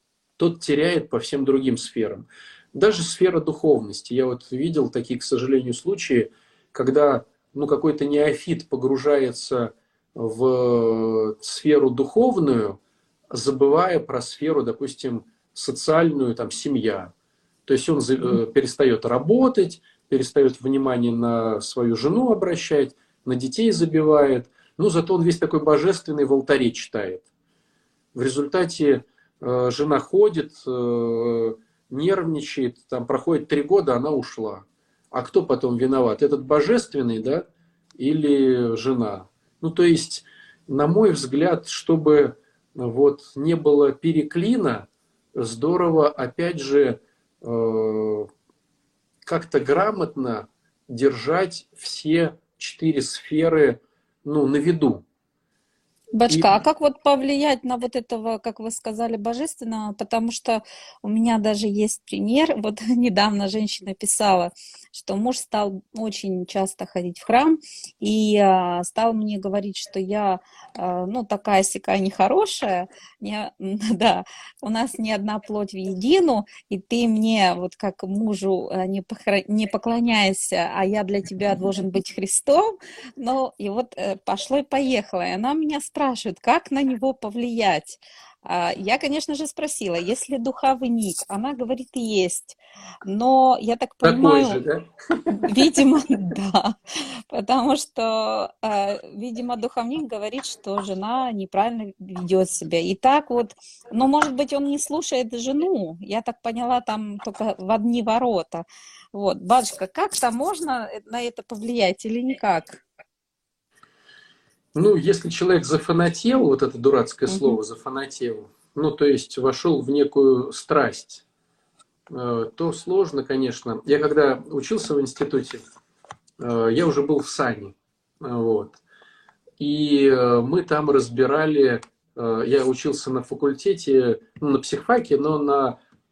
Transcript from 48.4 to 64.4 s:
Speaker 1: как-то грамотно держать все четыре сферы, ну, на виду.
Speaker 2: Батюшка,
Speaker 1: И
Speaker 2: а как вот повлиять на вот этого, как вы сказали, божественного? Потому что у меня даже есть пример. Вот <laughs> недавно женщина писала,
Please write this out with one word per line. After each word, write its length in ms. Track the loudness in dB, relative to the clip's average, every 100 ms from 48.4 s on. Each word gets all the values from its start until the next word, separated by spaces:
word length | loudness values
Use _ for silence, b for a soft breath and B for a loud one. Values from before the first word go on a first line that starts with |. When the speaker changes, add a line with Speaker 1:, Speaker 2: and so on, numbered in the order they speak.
| _ _ _ _ _ _ _ _ -6
Speaker 1:
как-то 340 | -6 0 -2
грамотно 880 | 2 2 2 -2 -6 -4 -6 -6 -10 _ _ _ -14
держать 800 | 0 0 0 -2 -2 -2 -6 -20 _
все 600 | -14 -10 0 2 0 -4 _ _
четыре 440 | -14 -4 -2 0
сферы, 800 | -2 -8 -6 0 2 4 4 2 _ _ _ _
ну, 240 | -4 0 2
на 100 | 2
виду. 480 | 2 2 2 0 -6 _ _ _ _ _ _ _ _ _ _
Speaker 2:
Батюшка, 360 | 0 2 4 4
Speaker 1:
И 20 | 4
Speaker 2:
а 40 |
как 180 | 4 2
вот 220 | 2 2
повлиять 600 | 2 2 2 0 2 0 -2
на 120 | -4
вот 180 | -4 -6
этого, 420 | -6 -6 -4 -6
как 220 | -6 -8
вы 100 | -10
сказали, 460 | -8 -10 -6 -4 -4
божественного? 720 | -4 -4 -6 -8 -8 -6 -8
Потому 380 | -8 -4 -2 -2
что 320 | -4 -4 -4 B B B B
у 80 | -2
меня 300 | 0 2 2
даже 280 | 2 0 -2
есть 360 | 0 -2 -2 -8
пример. 500 | -6 0 2 2 0
Вот 220 | -4 -6
<laughs> 60 | 0
недавно 640 | 2 2 4 2 2 -2
женщина 440 | -2 -4 -6 -10 -8
писала, 580 | -4 0 4 4